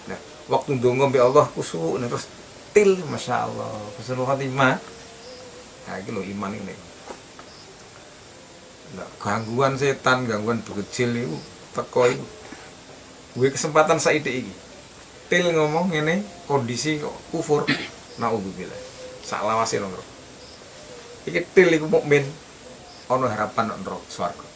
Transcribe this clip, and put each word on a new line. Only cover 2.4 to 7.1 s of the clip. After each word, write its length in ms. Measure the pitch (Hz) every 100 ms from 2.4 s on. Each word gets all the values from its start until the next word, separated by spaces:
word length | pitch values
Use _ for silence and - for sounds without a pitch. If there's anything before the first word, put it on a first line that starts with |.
| - - - 208
til, 240 | 196 185 151
Masya 400 | 120 - 113 117
Allah, 240 | 117 113 107 104 -
husnul 320 | 117 127 127
khotimah. 640 | 139 135 135 131 135 - - - - - - - - - - -
Nah, 100 | 95
iki 120 | 104
lho 80 | 110
iman 320 | 95 101 98
iki. 200 | 107 95 - - - -